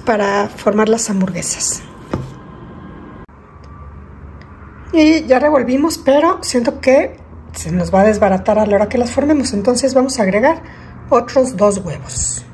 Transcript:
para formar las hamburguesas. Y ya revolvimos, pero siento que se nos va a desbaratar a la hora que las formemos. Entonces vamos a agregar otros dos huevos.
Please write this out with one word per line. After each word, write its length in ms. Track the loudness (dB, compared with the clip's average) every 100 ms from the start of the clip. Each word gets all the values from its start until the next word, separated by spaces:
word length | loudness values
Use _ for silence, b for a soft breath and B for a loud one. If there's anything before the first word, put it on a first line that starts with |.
para 440 | 0 0 0 0 -2
formar 400 | -2 0 2 2
las 220 | 0 0
hamburguesas. 720 | -2 -2 -4 -8 -6 -6 -8 -12 -20 -8 -8 -8 -16 -20 -20 -20 -18 -18 -18 -20 -20 -20 -20 -20 -20 -20 -20 -18 -18 -20 -20 -18 -20 -20 -20 -20 -20 -2
Y 320 | 4 4 4
ya 160 | 2 2
revolvimos, 580 | 4 2 0 0 0 0
pero 400 | 2 4 2 0
siento 380 | -2 -2 -2 -2
que 360 | 2 2 2 -8 -20 -20 -18
se 200 | -14 -4
nos 200 | -4 2
va 100 | 4
a 20 |
desbaratar 560 | 4 4 2 2 2 2
a 60 | 2
la 100 | 2
hora 120 | 2
que 100 | 0
las 120 | 0
formemos. 420 | 0 2 2 0
Entonces 420 | -2 0 0 2
vamos 260 | 2 0 0
a 20 |
agregar 400 | 0 4 2 0 B B B B 0
otros 460 | 0 2 0 0 2
dos 220 | 2 2
huevos. 680 | -6 -12 -10 -6 -6 -8 -14